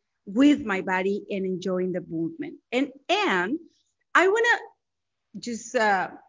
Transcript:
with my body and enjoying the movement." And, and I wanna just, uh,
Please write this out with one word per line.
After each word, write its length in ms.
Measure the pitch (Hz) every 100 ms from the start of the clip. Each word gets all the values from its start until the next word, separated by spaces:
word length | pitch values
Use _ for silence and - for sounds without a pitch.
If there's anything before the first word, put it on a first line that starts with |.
| _ _
with 400 | 214 202 285 247
my 160 | 208 190
body 460 | 190 185 185 202 -
and 140 | 202
enjoying 480 | 190 185 190 185 185
the 80 | 175 165
movement." 460 | 165 160 - 143 - _
And, 160 | 247 269 - -
and 480 | 392 359 185 185 320 - _ _ _ _
I 140 | 294 370
wanna 340 | 440 466 415 - _ _ _ _ _ _ 202
just, 360 | 240 226 - 247
uh, 320 | 214 190 151 -